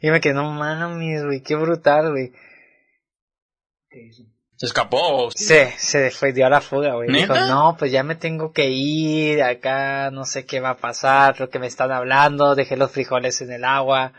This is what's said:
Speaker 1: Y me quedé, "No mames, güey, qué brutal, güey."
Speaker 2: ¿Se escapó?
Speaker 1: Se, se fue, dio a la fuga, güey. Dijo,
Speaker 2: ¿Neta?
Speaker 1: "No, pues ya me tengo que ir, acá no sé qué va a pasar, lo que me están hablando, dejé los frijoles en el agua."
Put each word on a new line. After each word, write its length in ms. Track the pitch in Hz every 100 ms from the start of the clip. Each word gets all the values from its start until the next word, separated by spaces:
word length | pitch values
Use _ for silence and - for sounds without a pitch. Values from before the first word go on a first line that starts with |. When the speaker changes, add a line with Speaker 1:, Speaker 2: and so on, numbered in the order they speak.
Speaker 1:
Y 100 | 156
me 100 | 165
quedé, 140 | 156
"No 160 | 139 147
mames, 720 | 147 151 156 170 170 160 156
güey, 180 | 147 139
qué 120 | 135
brutal, 560 | 151 160 170 165 147 160
güey." 220 | 143 127 - - - _ _ _ _ _ _ _ _ _ _ _ _ _ 127 117 113 - _ _ _
Speaker 2:
¿Se 100 | 120
escapó? 640 | 135 117 127 170 135 120
Speaker 1:
Se, 380 | - 104 156 127 -
se 320 | - 147 131
fue, 220 | - 139
dio 140 | 127 131
a 40 |
la 100 | 143
fuga, 340 | - 139 143
güey. 140 | 120 120
Dijo, 200 | 139 196
Speaker 2:
¿Neta? 140 | - 370
Speaker 1:
"No, 280 | 135 156 165
pues 140 | 143
ya 100 | 131
me 120 | 139 160
tengo 360 | 165 160 160
que 180 | 160 139
ir, 720 | 131 139 156 156 156 151 151
acá 680 | 127 123 131 135 135 139 139
no 140 | 135
sé 220 | 127 139 127
qué 140 | 135
va 100 | 127
a 60 | 123
pasar, 600 | 120 120 135 135 139 131
lo 100 | 131
que 80 | 131
me 80 | 123
están 260 | - 131
hablando, 640 | 131 123 135 147 143 143
dejé 220 | 139 135 131
los 140 | 131
frijoles 500 | - 127 127 127 123
en 120 | 127
el 120 | 123
agua." 480 | 127 135 131 135 131